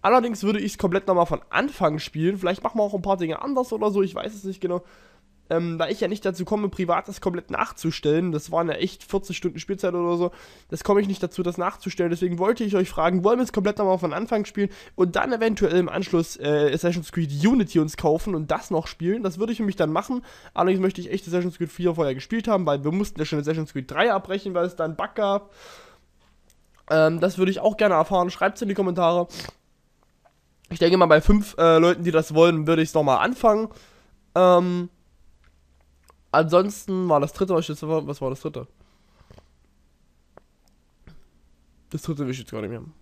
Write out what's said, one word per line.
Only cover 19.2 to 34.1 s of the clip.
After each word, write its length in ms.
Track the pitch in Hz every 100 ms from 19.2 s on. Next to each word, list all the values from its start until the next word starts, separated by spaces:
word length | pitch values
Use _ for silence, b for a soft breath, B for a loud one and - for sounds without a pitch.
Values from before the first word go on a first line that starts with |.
das 160 | 202 160
würde 140 | 220
ich 60 | 226
für 80 | 208
mich 100 | 185
dann 160 | 156
machen, 320 | 160 208 247 B B B
allerdings 260 | - 180 190
möchte 220 | 185 190
ich 100 | 175
echt 160 | 190 170
Assassin's 300 | 175 180 160
Creed 140 | 170
vier 220 | - 175
vorher 220 | 165 147 127
gespielt 320 | - 226 220
haben, 180 | 202 165
weil 200 | 139 139
wir 80 |
mussten 260 | 175 202 -
ja 60 | 151
schon 140 | 151
Assassin's 340 | 147 160 156
Creed 180 | 143 131
drei 220 | 139 226
abbrechen, 400 | 196 190 196 202
weil 120 | 175 180
es 120 | 175
da 80 | 160
einen 100 | 160
Bug 180 | 208
gab. 400 | - 202 202 202 B B B B B B _ _ _ _ _ _ _ -
Ähm, 300 | 156 156 165
das 180 | 175 185
würde 140 | 185
ich 80 | 190
auch 160 | 214 208
gerne 200 | 214 170
erfahren, 360 | 165 190 180
schreibt's 300 | - 190 -
in 80 | 220
die 60 | 196
Kommentare. 520 | 190 180 175 175 175 B B B _ _ _ _ _ _ _ _ _ _ _
Ich 100 | 170
denke 180 | 170 190
mal, 100 | 175
bei 120 | 156
fünf, 360 | - 208 208 -
äh, 220 | 165 165
Leuten, 260 | 170 175 170
die 60 |
das 220 | 160 156
wollen, 320 | 151 170 160 156
würde 160 | 165
ich's 120 | 160
nochmal 260 | 160 147 127
anfangen. 480 | 104 254 233 214 220 b b b b